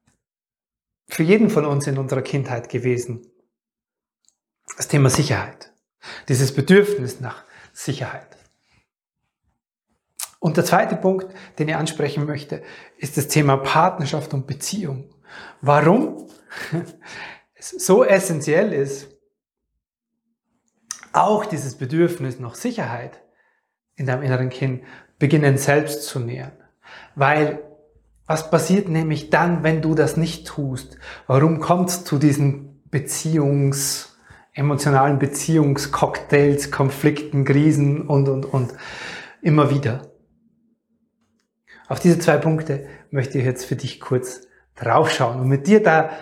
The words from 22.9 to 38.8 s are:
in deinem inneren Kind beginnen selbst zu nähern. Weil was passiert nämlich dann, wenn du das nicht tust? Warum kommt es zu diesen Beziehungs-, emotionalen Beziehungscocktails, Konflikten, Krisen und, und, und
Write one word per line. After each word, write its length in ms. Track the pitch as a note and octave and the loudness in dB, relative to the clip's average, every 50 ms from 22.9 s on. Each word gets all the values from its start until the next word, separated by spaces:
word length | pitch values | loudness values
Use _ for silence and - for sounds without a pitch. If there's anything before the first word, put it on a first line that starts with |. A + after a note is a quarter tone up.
| A#2+ A#2+ B2+ - - - _ _ _ _ _ _ _ _ _ _ _ _ _ _ _ | -6 -8 -10 -14 -16 -20 _ _ _ _ _ _ _ _ _ _ _ _ _ _ _
in 80 | - C3 | -6 -4
deinem 200 | B2+ B2+ C3+ D3 | -2 -2 -2 -2
inneren 260 | C3 B2+ B2 B2+ B2+ | -2 0 0 -2 -4
Kind 320 | - - C#3+ C3 B2+ B2+ - - - - - _ _ - | -4 -4 -4 -4 -4 -6 -10 -16 -20 -20 -20 _ _ 0
beginnen 380 | D3 C3 E3+ D3+ D3 C#3 C3+ | 2 4 4 6 6 4 4
selbst 460 | - - D3 C#3+ D3+ D3+ - - D3 | 4 4 4 2 2 2 0 -4 -8
zu 180 | - - - C3 | -8 -8 -8 -8
nähern. 320 | A#2 A#2+ B2+ C3 C3 C#3 - _ _ _ _ _ _ - - - - - - | -6 -8 -8 -10 -12 -14 -18 _ _ _ _ _ _ -20 -20 -20 -20 -8 -2
Weil 480 | C#3 C#3 C#3 D3+ D3+ D3+ D3 - - - - - _ _ _ _ _ _ _ _ _ _ | 0 2 2 4 2 2 0 -2 -6 -12 -16 -20 _ _ _ _ _ _ _ _ _ _
was 240 | - D#3 D#3 - - | -4 -4 -4 -2 0
passiert 400 | E3+ D3+ - - F#3 G3+ G3 F3 | 0 2 2 2 2 2 2 0
nämlich 400 | D#3+ D#3+ D#3+ D#3 D3 - - - | 0 0 0 0 -2 -4 -2 0
dann, 320 | E3 D#3 E3+ F3 E3+ D3+ | 2 2 2 2 0 0
wenn 180 | D3+ D#3+ D#3+ D#3 | 0 0 0 0
du 140 | D#3+ D#3 D#3+ | 0 0 2
das 240 | D#3 C#3+ C#3+ - D#3+ | 2 2 2 0 -2
nicht 280 | E3 E3 - - - | -4 -4 -6 -10 -14
tust? 520 | - - D3+ C#3+ C3 B2+ B2 - - - - - - - - - | -12 -8 -6 -6 -6 -6 -8 -12 -14 -20 -20 -20 -20 -20 -10 -2
Warum 340 | - B2+ C3+ D#3 E3 D#3+ - | 0 2 4 4 4 2 0
kommt 280 | - E3+ F3 F#3 F#3 - | 0 2 2 2 2 -2
es 160 | - - - | -4 -6 -6
zu 140 | - D3+ C3+ | -4 0 2
diesen 640 | D#3 D3 C#3 D3+ C#3+ C#3 C3+ - - - - _ _ _ | 4 4 4 4 2 0 0 -4 -8 -18 -20 _ _ _
Beziehungs-, 1200 | - C3+ - - - - - D#3+ D#3+ D3+ C#3+ C#3+ C#3+ C#3 C#3 C#3 C#3 C#3 - - - - - - _ _ _ - - - _ _ - | -6 -6 -6 -6 -8 -6 -4 -2 0 0 2 2 2 2 2 2 0 -2 -4 -4 -6 -8 -10 -16 _ _ _ -20 -20 -20 _ _ -6
emotionalen 640 | C#3+ C#3 D3 D3 C#3+ - D3 C#3 C3 C#3 D3 C#3+ B2+ | -2 0 0 0 0 2 2 4 4 4 4 2 2
Beziehungscocktails, 1500 | C#3+ C#3 - - - E3 D#3+ D#3 D3 C#3 C#3 - - - - - D3+ - - - - - D3 C#3+ C#3+ C#3+ C#3+ C#3+ - - | 0 -2 -4 -4 -2 2 2 4 4 2 2 0 -2 -4 -2 -2 -2 -2 -2 -4 -2 2 4 4 6 4 2 0 -2 -4
Konflikten, 760 | - - C#3 C3 - - - D3+ D3 - - - C#3+ C#3 C3 | -2 0 0 0 0 0 0 0 0 0 -4 -4 -2 0 2
Krisen 600 | D3 C#3 C#3+ D3+ D#3 C#3+ C#3+ C#3+ C#3 C#3+ D#3+ - | 4 4 4 4 4 4 4 2 2 0 -2 -2
und, 220 | D3+ C#3+ C#3 C3+ C#3 | 0 2 2 2 2
und, 180 | C3 C3+ C#3 | 0 -2 -4
und 260 | - - C3 B2 - - - | -2 -2 -2 -2 -4 -6 -12